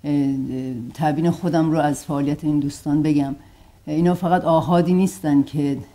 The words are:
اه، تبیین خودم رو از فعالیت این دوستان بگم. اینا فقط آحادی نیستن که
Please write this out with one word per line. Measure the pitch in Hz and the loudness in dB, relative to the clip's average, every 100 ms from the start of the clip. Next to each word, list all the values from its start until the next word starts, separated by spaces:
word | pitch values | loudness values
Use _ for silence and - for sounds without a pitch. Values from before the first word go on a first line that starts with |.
اه، | 143 147 139 135 131 127 131 120 120 | -2 -2 0 -2 -4 -6 -8 -10 -12
تبیین | - 156 147 170 | -2 -2 2 0
خودم | 170 175 165 160 | 0 -2 0 2
رو | 160 | 2
از | 147 143 - | 0 -2 -4
فعالیت | 143 143 147 | -2 -2 -2
این | 151 147 | 0 0
دوستان | 143 - 151 147 | -2 -6 -2 0
بگم. | 156 147 139 135 - - - - - | 2 2 0 -6 -14 -20 -20 -20 -6
اینا | 151 175 | 0 2
فقط | 175 175 180 170 | 2 2 0 2
آحادی | 160 156 175 170 | 2 4 2 4
نیستن | 185 185 - 156 143 | 2 2 -2 2 2
که | 135 151 143 135 - | 2 -2 -2 -4 -8